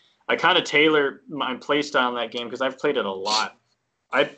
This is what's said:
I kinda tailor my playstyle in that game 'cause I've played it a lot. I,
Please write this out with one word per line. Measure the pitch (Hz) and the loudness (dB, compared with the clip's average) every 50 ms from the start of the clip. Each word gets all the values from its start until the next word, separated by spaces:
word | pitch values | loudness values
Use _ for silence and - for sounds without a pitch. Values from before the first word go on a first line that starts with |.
| _ _ _ _ _ - | _ _ _ _ _ -4
I | 123 | -2
kinda | 123 - 170 180 170 156 | 2 2 4 4 2 2
tailor | - - 147 151 160 156 151 143 135 - - _ - | 2 2 4 4 4 4 4 2 0 -2 -6 _ -12
my | 160 139 131 123 127 113 | -8 -6 -6 -6 -6 -6
playstyle | - - 147 147 143 143 - 135 127 123 | -4 -2 0 0 0 0 0 0 2 2
in | 120 | 0
that | 120 117 113 | -2 -6 -6
game | 113 120 120 117 | -6 -8 -8 -8
'cause | 123 123 | -6 -4
I've | 131 131 131 - | -4 -4 -4 -2
played | - 147 139 127 | -2 0 0 0
it | 104 | -2
a | 101 | -2
lot. | 95 95 95 104 107 110 107 92 - _ _ _ _ _ _ _ _ _ _ _ | -4 -4 -4 -2 0 0 -2 -4 -6 _ _ _ _ _ _ _ _ _ _ _
I, | - 131 147 143 - | 0 0 0 0 -2